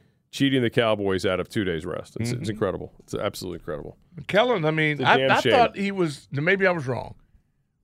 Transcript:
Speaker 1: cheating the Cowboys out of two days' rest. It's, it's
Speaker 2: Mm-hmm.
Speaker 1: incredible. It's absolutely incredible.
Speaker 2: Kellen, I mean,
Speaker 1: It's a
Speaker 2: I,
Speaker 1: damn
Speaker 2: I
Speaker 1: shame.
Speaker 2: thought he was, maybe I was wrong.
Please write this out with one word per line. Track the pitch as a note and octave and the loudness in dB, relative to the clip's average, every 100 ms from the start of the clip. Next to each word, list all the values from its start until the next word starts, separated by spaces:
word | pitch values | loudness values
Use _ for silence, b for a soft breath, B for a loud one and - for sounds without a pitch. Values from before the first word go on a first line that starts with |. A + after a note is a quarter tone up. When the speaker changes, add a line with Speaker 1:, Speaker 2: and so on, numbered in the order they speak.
| b b _ | b b _
Speaker 1:
cheating | - C#3 C3 | 0 2 2
the | A#2 | 2
Cowboys | - A2+ G#2 G2 F#2+ G2 | 2 2 2 0 0 0
out | F2+ | -2
of | F2 | -2
two | A2 | -2
days' | F#2 E2 E2+ | -2 -2 -6
rest. | - - - | -10 -8 -6
It's, | A#2 | -6
it's | B2 | -4
Speaker 2:
Mm-hmm. | C3+ | -6
Speaker 1:
incredible. | G#2+ G2+ E2+ E2 - | -2 -2 -4 -10 -18
It's | - G#2+ | -10 -6
absolutely | G2+ - G2 E2+ | -4 -6 -10 -10
incredible. | - D2+ D#2+ - _ - - | -10 -10 -10 -18 _ -16 0
Speaker 2:
Kellen, | G3 B3 G#3+ D#3 | 2 2 2 0
I | |
mean, | D#3 D#3 D3 | 0 0 0
Speaker 1:
It's | |
a | C3+ | 2
Speaker 2:
I, | A#3 | 4
Speaker 1:
damn | C3+ | 4
Speaker 2:
I | A#3+ | 4
Speaker 1:
shame. | A3+ | 4
Speaker 2:
thought | G#3+ A3+ G#3 | 4 4 0
he | G3+ | -4
was, | G3 E3 C#3 - | -2 -2 -4 -8
maybe | C3+ E3 G3 F#3+ | -2 0 2 2
I | |
was | F3 C3 | 0 -4
wrong. | A#2 - - _ _ _ _ _ _ | -6 -8 -14 _ _ _ _ _ _